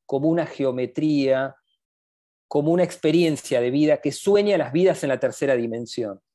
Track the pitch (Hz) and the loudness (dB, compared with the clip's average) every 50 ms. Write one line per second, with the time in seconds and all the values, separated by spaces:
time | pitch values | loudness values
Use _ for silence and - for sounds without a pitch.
0 | _ - 139 135 143 160 165 170 151 - - - 139 131 127 127 127 120 - 151 | _ -6 -4 -2 0 0 0 0 -2 -4 -6 -4 -4 -2 -2 -2 -4 -6 -4 -2
1 | 156 156 147 143 135 135 131 131 135 135 - _ _ _ _ _ _ _ _ _ | -2 0 0 2 2 2 0 0 -2 -6 -8 _ _ _ _ _ _ _ _ _
2 | _ _ _ _ _ _ _ _ _ - - 147 147 160 170 180 175 175 - - | _ _ _ _ _ _ _ _ _ -4 -2 0 2 2 2 2 2 0 -2 -2
3 | - 156 156 175 175 160 147 - - - 135 120 120 123 131 147 151 156 151 - | 0 2 4 4 4 2 0 -2 -4 -2 -2 0 0 0 2 2 2 2 2 2
4 | - 147 139 - - 196 202 202 202 208 196 165 143 127 135 165 185 185 - - | 0 -4 -4 -4 0 2 2 4 4 2 2 0 0 0 0 2 2 2 2 0
5 | - 139 131 120 - 123 - - 147 135 131 120 117 117 113 120 120 - - 127 | -2 -4 -2 0 -2 -2 -2 -2 0 0 0 0 0 -4 -6 -8 -10 -8 -6 -6
6 | 113 104 98 - _ _ _ | -6 -6 -8 -12 _ _ _